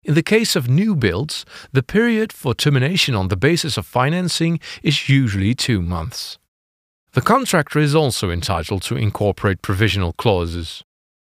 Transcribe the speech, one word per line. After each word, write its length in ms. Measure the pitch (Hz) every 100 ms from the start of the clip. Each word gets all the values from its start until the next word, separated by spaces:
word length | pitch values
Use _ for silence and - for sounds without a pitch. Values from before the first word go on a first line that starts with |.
In 80 | -
the 100 | 156
case 340 | - 214 226 175
of 120 | 123
new 260 | 143 220
builds, 520 | 165 107 87 147 - - - -
the 100 | 131
period 520 | - 202 240 220 220
for 180 | - 135
termination 600 | 110 151 135 135 185 -
on 140 | 110 95
the 80 | 98 139
basis 300 | 170 160 110
of 80 | -
financing 760 | 123 135 175 175 - 165 165 - -
is 260 | 165 139 -
usually 460 | 135 120 98 98
two 260 | 127 - 104
months. 560 | 85 87 107 - - - _ _ _ _ _ _ _
The 100 | -
contractor 560 | - 262 254 175 143 147
is 160 | 151
also 340 | 156 143 - 98
entitled 540 | 87 - 85 80 98
to 140 | - -
incorporate 680 | 107 - 104 - 107 92
provisional 500 | - 95 110 101 87
clauses. 720 | - 117 92 85 85 80 - - _ _ _